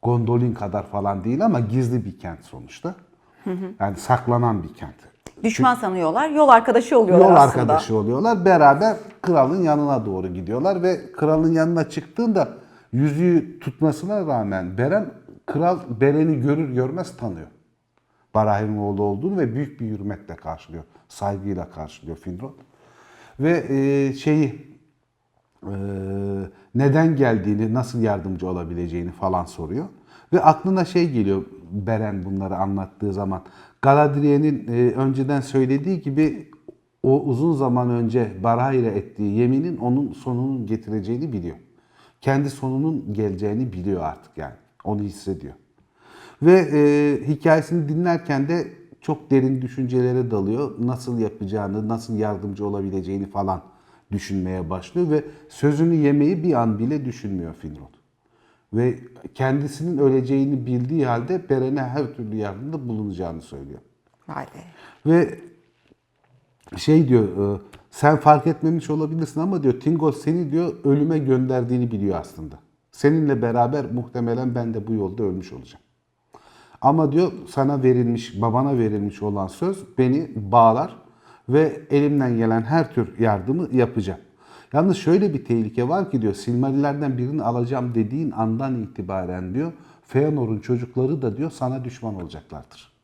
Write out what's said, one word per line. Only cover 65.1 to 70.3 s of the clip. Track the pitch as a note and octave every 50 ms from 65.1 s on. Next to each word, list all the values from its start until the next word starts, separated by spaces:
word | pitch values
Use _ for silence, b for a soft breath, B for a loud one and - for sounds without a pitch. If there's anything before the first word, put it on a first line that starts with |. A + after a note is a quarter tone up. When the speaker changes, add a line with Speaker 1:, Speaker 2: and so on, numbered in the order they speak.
| E3 E3+ E3 - - - - - - _ _ _ _ _ _ _ _ _ _ _ _ _ _ _ _ _ _ _ _ _ _ - - F#2
Speaker 1:
şey | - - D3+ D#3+ E3 B2+
diyor, | B2 A#2+ G#2+ G2 - F#2+ G2+ G2+ G2+
e, | F#2+ b b b b b b
"Sen | - - - D3 D3+ -
fark | - D3+ D3+ D3 C#3 E3
etmemiş | D#3+ - - D#3+ E3 E3+ - -
olabilirsin | D#3 D#3 D#3 D3+ D#3+ E3 D#3+ D#3 - D3+
ama," | D#3+ F#3+ G3 F3+ C#3
diyor, | C3+ A#2+ -
"Thingol | - D3+ D#3+ E3 D3+ D#3
seni," | C3+ - - D3